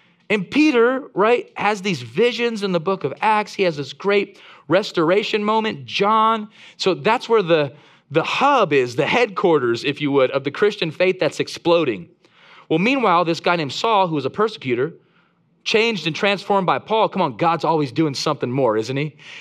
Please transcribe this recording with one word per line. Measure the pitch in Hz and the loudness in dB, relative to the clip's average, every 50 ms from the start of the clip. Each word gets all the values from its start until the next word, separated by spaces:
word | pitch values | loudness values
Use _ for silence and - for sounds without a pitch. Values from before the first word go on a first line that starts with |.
| _ _ _ _ _ - | _ _ _ _ _ -4
And | 208 220 175 - | -2 -2 -2 -2
Peter, | - 269 302 311 262 233 226 247 262 262 277 - - | 2 2 4 4 4 4 4 2 2 -2 -6 -8 -2
right, | 170 202 220 240 240 - - - | 0 2 2 2 2 0 -6 -10
has | - - 202 220 196 180 | -4 -2 -2 -2 -2 -2
these | 208 180 127 123 | -4 -4 -4 -6
visions | 113 120 165 233 240 233 220 240 240 226 208 202 | -8 -2 0 0 2 2 0 -2 -2 -2 -4 -4
in | 196 180 | -2 -2
the | 170 | -2
book | 151 190 190 185 - | 0 -2 -4 -2 -2
of | - - - | -4 -4 0
Acts. | - 214 214 214 208 208 - | 0 2 2 2 0 -2 -2
He | - 190 | 0 0
has | 175 156 | 0 0
this | 143 139 131 - | -2 -6 -10 -10
great | - - 196 202 202 190 - - - - - - - _ | -6 0 2 2 2 2 -2 -8 -20 -20 -20 -20 -16 _
restoration | - 160 190 214 - - 180 160 156 185 214 220 - - 214 208 | 0 2 2 2 0 -2 0 2 4 2 2 2 0 -2 -2 0
moment. | 208 220 220 220 220 208 143 131 | 0 0 0 0 -2 -4 -8 -10
John. | 110 - - 202 208 220 220 220 220 226 220 208 214 _ - - - - - | -8 -4 0 2 2 4 4 4 4 2 0 -4 -8 _ -20 -20 -20 -10 -4
So | - 190 170 | -2 0 0
that's | 147 139 208 226 247 - - | 0 0 0 0 0 0 2
where | 226 220 190 | 2 2 4
the, | 160 170 156 147 131 - - - - _ _ _ - | 4 2 2 2 0 -4 -14 -20 -20 _ _ _ -2
the | 139 160 151 | -2 -2 -2
hub | - - - 254 285 285 254 208 160 147 | 0 -2 0 2 2 4 4 2 4 2
is, | 135 123 123 117 | 2 2 0 0
the | 127 143 | -2 -2
headquarters, | 127 190 240 247 220 185 - - 180 160 147 123 117 117 117 - | 0 2 0 0 0 -2 0 2 2 2 4 2 0 -2 -2 -2
if | 147 135 - | -4 -4 -2
you | 151 139 | -2 0
would, | 139 139 131 127 - | 2 2 2 2 0
of | 139 135 | -2 -4
the | 143 | -4
Christian | 143 - 208 208 202 - 190 160 | -2 0 0 0 0 0 -6 -6
faith | 143 - 185 185 185 185 | -2 0 0 0 0 0
that's | 165 143 - - | -2 -4 -2 -4
exploding. | 135 - - - - 165 170 175 156 131 107 90 85 - _ _ _ _ _ _ - - - - - - | -8 -8 -8 -6 0 2 2 2 2 0 -2 -6 -8 -16 _ _ _ _ _ _ -20 -20 -20 -18 -6 -2
Well, | 156 160 | -2 0
meanwhile, | 185 240 277 269 233 202 175 170 180 | 2 2 2 2 2 2 4 2 2
this | 160 170 - | 0 -2 -2
guy | - 190 175 | 0 0 0
named | 175 151 131 - | 0 -2 -4 -6
Saul, | - - 226 220 196 190 175 | -4 -2 2 2 2 2 2
who | 160 | 0
was | 147 127 | -2 -4
a | 131 | -4
persecutor, | - - 214 226 220 - - 131 120 117 135 165 170 - _ _ _ _ _ _ _ _ _ _ _ _ - | -2 -2 -2 -2 -2 -6 -4 -4 -2 -2 -2 -4 -6 -12 _ _ _ _ _ _ _ _ _ _ _ _ -8
changed | - - 214 220 233 226 175 151 165 | -2 0 2 2 0 -2 -4 -6 -6
and | 151 | -6
transformed | - - 196 202 185 - - 202 196 185 | -2 -2 -2 -2 -2 -2 -2 -2 0 0
by | 165 147 123 | 0 -2 -2
Paul. | - - 214 220 202 175 | -2 -2 0 0 0 0
Come | - 190 180 | 0 -2 -4
on, | 147 117 | -4 -2
God's | 98 170 165 170 160 - | -2 0 0 0 0 0
always | 156 165 156 147 127 113 | 0 0 0 -2 -2 -2
doing | 151 165 151 131 | -2 -2 -2 -2
something | - - 160 147 - - 123 | -4 -4 -4 -4 -4 -4 -4
more, | 120 139 135 117 107 | -2 0 0 2 0
isn't | 110 110 113 131 | 0 -2 -4 -4
he? | 143 151 151 - - - - - - | -6 -6 -6 -8 -14 -20 -20 -20 -16